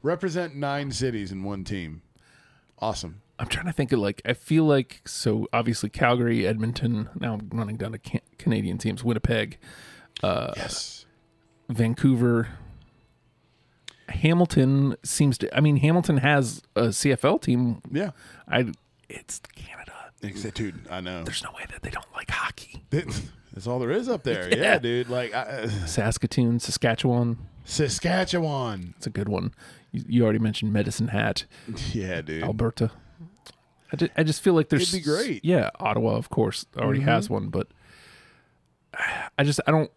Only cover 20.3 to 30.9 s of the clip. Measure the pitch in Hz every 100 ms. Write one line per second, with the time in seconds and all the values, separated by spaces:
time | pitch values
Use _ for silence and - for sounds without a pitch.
20.3 | 101 104 - 107 82 - 90 90 90 82
21.3 | - - - - - - - - - -
22.3 | - - - - - - 147 175 - -
23.3 | - _ - 104 123 120 185 254 214 131
24.3 | 110 90 104 - 175 123 120 120 123 120
25.3 | 113 110 131 113 104 82 - 107 113 -
26.3 | - 120 120 - - 123 113 131 120 120
27.3 | 117 - - - - 147 - 170 185 185
28.3 | 175 160 143 123 101 87 - - 107 101
29.3 | 98 92 - - - _ - - 120 113
30.3 | 110 110 107 107 104 104